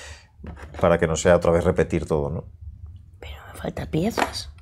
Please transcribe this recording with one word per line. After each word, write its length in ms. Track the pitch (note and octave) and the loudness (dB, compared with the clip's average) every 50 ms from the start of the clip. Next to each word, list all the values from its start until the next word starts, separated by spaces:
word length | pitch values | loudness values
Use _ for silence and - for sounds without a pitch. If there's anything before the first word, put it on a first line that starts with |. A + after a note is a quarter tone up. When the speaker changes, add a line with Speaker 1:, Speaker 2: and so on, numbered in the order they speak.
| - - - - - _ _ - - - - - - - - - | -16 -16 -18 -18 -20 _ _ -18 -16 -16 -14 -14 -16 -16 -4 0
Speaker 1:
para 200 | - F2 E2+ E2 | 4 4 4 4
que 80 | F2 D#2+ | 4 2
no 80 | D#2+ | 0
sea 200 | D#2 - F#2 F2 | 2 4 6 6
otra 160 | E2+ E2+ F2 | 6 6 4
vez 120 | E2 F2 E2 | 4 4 4
repetir 420 | F2+ F2 - D#2+ - - E2+ - - | 2 2 2 2 0 0 -2 -2 0
todo, 220 | D#2+ D2+ C#2+ C#2 | 0 0 0 -2
¿no? 160 | D2+ - - - - - - - - - - - - - - - - - | -4 -6 -8 -10 -16 -18 -16 -16 -16 -16 -16 -18 -18 -18 -20 -20 -20 -18
Speaker 2:
Pero 140 | - - - - - - | -16 -16 -16 -16 -16 -18
me 80 | - - | -14 -10
faltan 280 | - - - - C#3+ - | -8 -8 -6 -6 -6 -4
piezas. 640 | - D#3 E3+ A3 A#3 - - - - - - - - - | -2 0 0 0 0 0 -2 -2 -2 -6 -12 -12 -16 -20